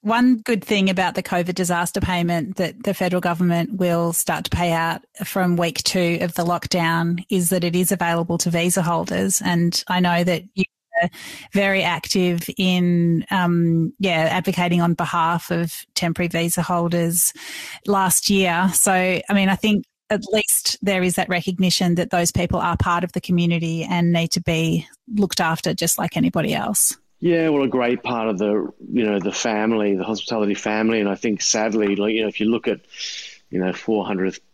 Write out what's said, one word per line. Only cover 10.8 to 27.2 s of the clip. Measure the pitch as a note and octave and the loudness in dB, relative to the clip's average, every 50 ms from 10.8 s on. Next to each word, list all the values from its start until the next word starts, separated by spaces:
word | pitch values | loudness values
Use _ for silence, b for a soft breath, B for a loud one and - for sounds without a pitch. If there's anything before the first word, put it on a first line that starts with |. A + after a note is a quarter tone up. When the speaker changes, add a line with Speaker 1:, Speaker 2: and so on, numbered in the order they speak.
| _ _ - E3+ | _ _ -2 0
Speaker 1:
were | E3+ F3 B B B B B B B B | 0 0 B B B B B B B B
very | - G3 G3+ G3 G3 F#3+ E3+ | 0 0 2 2 2 2 2
active | E3+ E3+ E3+ - - - G3 F3+ F3+ F3 E3+ E3 - - | 0 -2 -4 -4 -2 0 2 2 2 0 -2 -4 -6 -4
in, | - F#3+ F#3 F3+ F3+ F3+ F3 F3 E3+ E3+ E3+ E3+ E3 - - | -2 0 2 2 2 2 2 4 4 4 2 2 0 0 -2
um, | G3+ F#3+ F3+ E3+ F3 E3+ E3+ E3 E3 E3 E3 D#3+ - _ | 0 0 2 2 2 2 2 2 2 2 0 0 -2 _
yeah, | F#3+ F#3+ E3+ D#3+ | -2 0 2 2
advocating | D#3+ D#3+ - F3+ - - F3+ - F3+ F3 F3 F3 | 2 2 0 0 -2 -2 -2 0 0 2 2 2
on | E3+ E3+ E3+ | 2 2 2
behalf | - F3 D#3 - E3+ E3 E3 E3+ E3 - - | 0 -2 -2 0 0 2 2 0 -2 -2 -4
of | F3 E3+ E3+ E3 - - - _ _ | -4 -2 -2 -4 -6 -10 -16 _ _
temporary | - - E3+ E3+ - F3 | -4 -2 -2 -2 -2 -4
visa | E3+ F3 E3 E3+ E3+ E3+ - | -2 -2 -2 -2 0 0 -2
holders | E3 - F3+ F3 E3+ E3+ E3+ F3 E3+ E3 E3 F3+ - - B B B B B B B B B B B | -2 0 0 0 0 0 0 0 0 0 0 0 0 -2 B B B B B B B B B B B
last | - G3+ G3 F#3+ F#3 E3+ - - - | 0 0 2 2 2 2 0 2 2
year. | G3+ G3 F#3+ F3+ E3+ E3+ F#3 F#3+ F3 | 2 4 4 2 2 2 2 2 2
So, | - - G#3 | 2 2 2
I | F#3+ F#3 F3+ F#3 F#3 E3+ - - G3+ | 4 4 2 2 0 0 -2 0 0
mean, | G3+ G3 F#3+ | 2 4 2
I | G3 | 2
think | - - G#3+ G#3 G3+ - _ _ _ _ _ | 2 2 0 0 0 -2 _ _ _ _ _
at | G#3+ G3+ - - | -4 -4 -2 0
least | G3+ A3 G#3 - - - - - - - | 0 0 0 0 -2 0 0 -2 -4 -2
there | - G3 G3 F#3 F3+ | -2 0 0 2 2
is | F#3 F3 | 0 0
that | - F3+ - | 0 -2 -2
recognition | F3+ F3 - - F3+ F3 F#3+ F3+ - - F#3+ F3 F3 | -2 -2 -2 -4 -2 0 2 2 2 2 2 2 2
that | E3+ F3 - | 2 0 0
those | - F3 E3+ - | 0 0 0 2
people | - - F3 F3 - E3+ | 0 0 -2 0 -2 -2
are | E3 F3 E3+ | 0 0 0
part | - - F#3 F3 F3 F3+ | 0 0 0 0 0 -2
of | F3 | -2
the | - F3+ | -6 -8
community | - - F3+ F3 F3 E3+ E3+ E3 E3 E3 E3 E3 D#3 | -2 0 0 2 2 2 0 0 -2 -2 -4 -4 -4
and | - F#3 F3 E3+ E3+ | -2 0 0 2 2
need | E3+ E3+ E3 D#3+ | 2 2 0 0
to | - F3+ | -2 -4
be | E3+ - E3 D#3+ E3 D#3+ E3 E3 - - - _ _ - A3+ | -2 0 0 0 2 0 0 -2 -4 -6 -20 _ _ -6 -2
looked | G#3 G#3 B3+ - - | 0 0 0 0 -2
after | F3 D#3+ E3 D#3+ - F3 E3 | 0 0 0 0 -2 -4 -2
just | - E3 E3+ - | -2 -2 -2 -2
like | - - E3+ - | -2 -2 -4 0
anybody | - - F3+ - F3 D#3 - | 0 0 0 2 0 -2 0
else. | - - - - G#3 - - - - - _ _ _ | -2 -2 -2 -2 0 0 0 0 -2 -4 _ _ _
Speaker 2:
Yeah, | _ | _